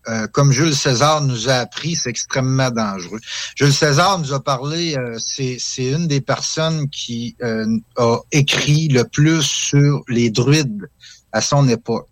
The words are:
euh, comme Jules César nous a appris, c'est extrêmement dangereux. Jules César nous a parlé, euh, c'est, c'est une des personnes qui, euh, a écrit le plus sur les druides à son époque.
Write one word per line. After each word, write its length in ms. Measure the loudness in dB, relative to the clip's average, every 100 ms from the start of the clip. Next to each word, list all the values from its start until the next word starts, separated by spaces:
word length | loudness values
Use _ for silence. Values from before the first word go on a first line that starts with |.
| -6
euh, 200 | -6 -2
comme 240 | 2 2
Jules 240 | 2 0
César 460 | 0 0 2 2 2
nous 280 | 0 -2 0
a 40 |
appris, 400 | -2 -2 -8 -6
c'est 140 | -4 -6
extrêmement 580 | -6 -6 -2 0 0 0
dangereux. 500 | -2 -4 -6 -10 -12 -10 -12 -10
Jules 180 | 2 2
César 460 | 4 4 4 2 2
nous 140 | -2
a 100 | -4
parlé, 520 | -2 -2 -2 -4 -4
euh, 220 | -4 -6 -8
c'est, 400 | -8 -4 -4 -4
c'est 300 | -8 -4 -2
une 160 | 0 0
des 140 | -2
personnes 680 | 0 -4 -4 -2 -2 -2 -4
qui, 460 | -6 -8 -8 -8 -6
euh, 240 | -4 -2 -2 -2 -4 0
a 220 | 2 0 0
écrit 560 | 0 2 0 2 2 4
le 160 | 2
plus 360 | 2 2 4 4
sur 600 | 0 -2 2 4 4 2 -2
les 220 | 0 2
druides 580 | 2 2 2 2 -6 -12 _ -20 -20 _
à 100 | -4
son 260 | 0 2 4
époque. 400 | 2 -2 -6 -6